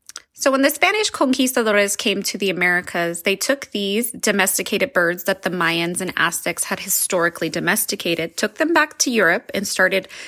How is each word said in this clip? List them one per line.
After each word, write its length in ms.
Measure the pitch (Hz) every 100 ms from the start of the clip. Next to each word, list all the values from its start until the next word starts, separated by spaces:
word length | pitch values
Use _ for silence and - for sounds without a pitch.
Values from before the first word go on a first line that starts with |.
| - - -
So 200 | - 277
when 100 | 262
the 80 | 277
Spanish 400 | 302 359 415 427
conquistadores 880 | - 277 254 254 254 220 208 202 -
came 260 | 220 196
to 140 | 196 190
the 120 | 196
Americas, 760 | 180 180 180 175 175 170 170
they 120 | 208 190
took 340 | - - -
these 380 | 208 196 202 240
domesticated 840 | - - 202 190 - 185 202 185
birds 320 | 190 170 180 -
that 160 | 190
the 80 | 190
Mayans 500 | 180 165 170 170 175
and 140 | 180 -
Aztecs 480 | 165 - 175 170
had 160 | - 190
historically 680 | 196 - - 185 170 170 165
domesticated, 880 | 170 160 208 - 202 180 165 165 -
took 180 | 214 -
them 160 | 320
back 260 | 330 302 -
to 120 | 262
Europe, 400 | 233 170 190 -
and 140 | - 208
started 400 | - 185 190 185 -